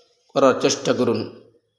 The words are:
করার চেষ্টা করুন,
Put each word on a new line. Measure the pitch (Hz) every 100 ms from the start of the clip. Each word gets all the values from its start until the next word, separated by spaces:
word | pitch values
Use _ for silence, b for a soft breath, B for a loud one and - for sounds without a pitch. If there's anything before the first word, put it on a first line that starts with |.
| _ _ _
করার | 139 135 127
চেষ্টা | 139 - -
করুন, | 117 120 110 101 - - _ _